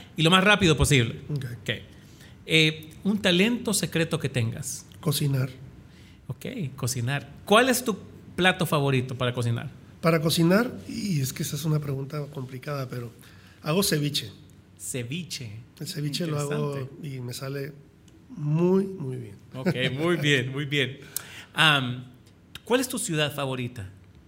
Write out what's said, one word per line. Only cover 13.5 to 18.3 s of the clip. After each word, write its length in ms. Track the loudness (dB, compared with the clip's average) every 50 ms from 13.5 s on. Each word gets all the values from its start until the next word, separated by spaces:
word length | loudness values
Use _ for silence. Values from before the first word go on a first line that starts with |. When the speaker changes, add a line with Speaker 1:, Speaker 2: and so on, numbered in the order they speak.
| -18 -8 -2
Speaker 2:
hago 200 | 0 2 2 2
ceviche. 480 | 2 2 2 0 0 -2 -4 -6 -8 -12 -18 -20 -20 -20 -20 -20 -20 -18 -14
Speaker 1:
Ceviche. 720 | -10 -8 -6 -6 -6 -6 -8 -8 -8 -10 -10 -10 -10 -12 -14 -14 -16 -18 -16 -12
Speaker 2:
El 80 | -12
ceviche 380 | -10 -6 -6 -4 -4 -2 -2 -2
lo 120 | -2 -2 -2
hago 340 | -2 -2 -2 -2 -2 -4 -4 -6
Speaker 1:
Interesante. 280 | -8 -10 -12 -12 -12
Speaker 2:
y 120 | -10 -10 -8
me 120 | -8 -10 -10
sale 400 | -10 -8 -8 -8 -8 -8 -10 -12 -16 -20 -20 -20 -20 -20 -20 -20 -20 -20
muy, 560 | -16